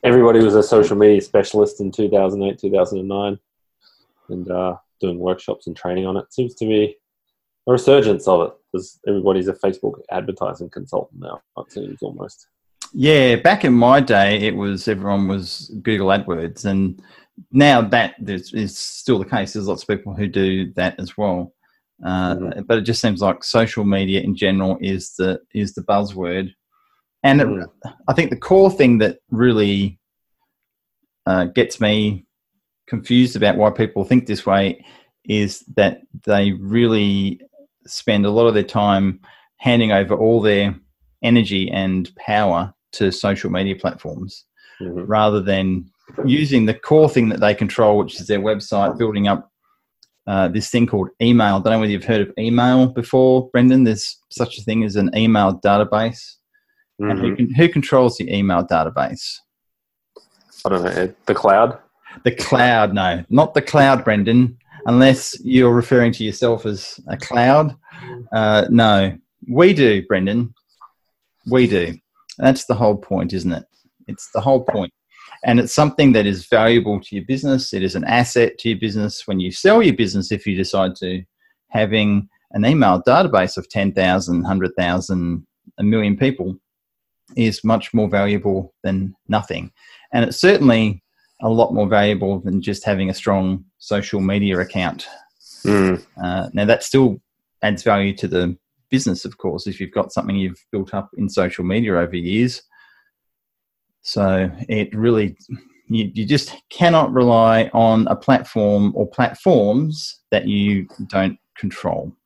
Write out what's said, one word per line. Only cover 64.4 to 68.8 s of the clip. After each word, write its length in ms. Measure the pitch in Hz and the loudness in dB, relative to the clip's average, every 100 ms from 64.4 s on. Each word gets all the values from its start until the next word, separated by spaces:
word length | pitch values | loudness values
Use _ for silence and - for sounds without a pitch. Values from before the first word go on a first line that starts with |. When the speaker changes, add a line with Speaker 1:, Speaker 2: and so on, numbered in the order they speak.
| 123 - _ - - | 2 -2 _ -14 0
Speaker 2:
unless 500 | 120 131 131 - - | 4 6 4 -2 -10
you're 300 | - 127 123 | 0 4 4
referring 380 | 120 117 127 117 | 4 2 2 2
to 100 | - | 0
yourself 440 | 107 98 123 113 110 | -6 -2 -2 -2 -4
as 320 | 101 - - - | -8 -12 -20 -12
a 100 | 98 | -12
cloud. 580 | - 120 123 147 156 - _ - - - 113 | -4 0 4 4 2 -4 _ -20 -18 -18 -6
Uh, 360 | 110 110 107 - | -2 2 2 4
no. 480 | 117 | 4